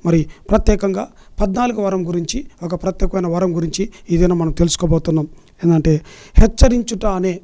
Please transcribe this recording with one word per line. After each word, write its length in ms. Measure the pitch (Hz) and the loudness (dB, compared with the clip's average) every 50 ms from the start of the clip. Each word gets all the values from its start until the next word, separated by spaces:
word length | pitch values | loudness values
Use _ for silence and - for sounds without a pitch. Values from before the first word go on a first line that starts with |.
| _ | _
మరి 200 | 170 165 165 151 - - - - - | 2 0 0 0 -2 -8 -20 -4 0
ప్రత్యేకంగా 580 | 202 220 - - 208 208 - 196 190 190 226 - - - - - - - | 0 2 4 2 2 2 0 -4 -4 -4 -8 -10 -14 -20 -20 -16 -4 -2
పద్నాలుగు 400 | - 196 190 226 240 247 226 214 | -2 -2 0 -2 -2 -2 -2 -2
వారం 280 | 202 196 185 190 175 170 | -4 -2 -2 -4 -4 -4
గురించి, 360 | 175 175 170 - - 254 302 - - _ | -4 -4 -4 -4 -8 -8 -10 -10 -16 _
ఒక 120 | 170 170 180 | -10 -8 -8
ప్రత్యేకమైన 520 | 170 - 196 185 - - - - 190 180 | -4 -4 -6 -2 0 0 0 0 -2 -2
వారం 300 | 175 165 175 190 185 170 | -2 -2 -2 -2 -2 -2
గురించి 320 | 165 165 160 - - 196 214 - - - - | -2 -4 -4 -4 -6 -6 -8 -8 -18 -6 -2
ఈ 60 | 170 | 0
దినం 220 | 165 175 175 180 170 | 2 2 2 2 0
మనం 140 | 170 160 | -2 -4
తెలుసుకోబోతున్నాం. 760 | 147 - 170 170 - - 180 160 160 165 156 - 156 156 151 156 - - _ - _ _ - | 0 0 0 0 0 -2 0 0 0 0 0 0 -2 -2 -2 -4 -10 -20 _ -20 _ _ 0
ఏంటంటే 360 | 170 170 160 139 160 156 151 - - - - - - - - | 2 2 2 2 2 0 0 -2 -8 -20 -20 -20 0 4 6
హెచ్చరించుట 680 | 220 220 220 - - 247 240 240 226 - 233 190 214 | 6 6 6 4 4 4 4 0 -2 -4 -6 -4 -4
అనే 340 | 208 190 185 180 190 175 185 | -2 -2 0 -2 -2 -4 -6